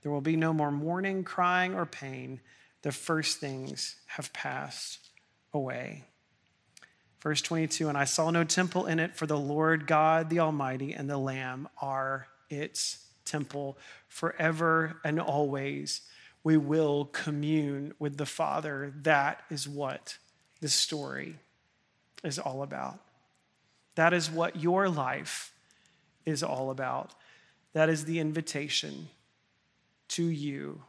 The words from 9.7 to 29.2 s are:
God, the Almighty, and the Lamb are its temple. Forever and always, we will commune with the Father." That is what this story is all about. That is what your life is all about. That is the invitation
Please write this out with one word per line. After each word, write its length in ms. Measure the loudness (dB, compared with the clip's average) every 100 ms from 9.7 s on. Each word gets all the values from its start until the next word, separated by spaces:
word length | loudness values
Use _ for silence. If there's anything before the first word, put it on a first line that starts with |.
| 4 4
God, 420 | 6 6 4 2
the 100 | 2
Almighty, 540 | 2 2 -2 -2 -4
and 160 | -6 -4
the 80 | -2
Lamb 500 | -2 -4 -6 -8 -10 -8
are 480 | -4 -2 -2 -4 -6 _ _
its 500 | -6 -6 -4 -4 -6 -16 _ -6
temple. 520 | -4 -4 -6 -8 -10 -18 -20 _
Forever 960 | -4 -4 2 2 4 4 4 2 -2
and 160 | -2 0
always, 840 | 0 2 2 0 -4 -6 -6 -8 -10 -20 -20 _
we 140 | 4 6
will 480 | 6 2 4 2 0
commune 880 | -4 -4 -2 2 2 2 -2 -6 -4
with 200 | -6 -2
the 80 | -6
Father." 680 | 0 0 0 -2 -6 -6 -2
That 480 | 6 6 6 -2 -8
is 200 | -8 -6
what 480 | -4 -4 -4 -10 -16 _ _ _ _
this 160 | 0 2
story 640 | 2 -2 -6 -8 -8 -12 _ _ _ _ _ _ _ -10
is 160 | -8 -4
all 240 | -6 -6
about. 380 | -8 -6 -8 -8 _ _ _ _ _ _ _ _ _ 4
That 180 | 6
is 160 | 6 0
what 280 | 0 -2 0
your 320 | 2 4 4
life 640 | 2 -2 -4 -6 -8 -8 _ _ _ _ _ _ _ -4
is 180 | -2
all 260 | -2 -2 -4
about. 460 | -4 -4 -4 -6 -14 -20 -20 _ _ _
That 160 | 4 6
is 160 | 4
the 160 | 0 0
invitation 880 | 0 -2 -4 -4 -2 -2 -4 -10 -14 _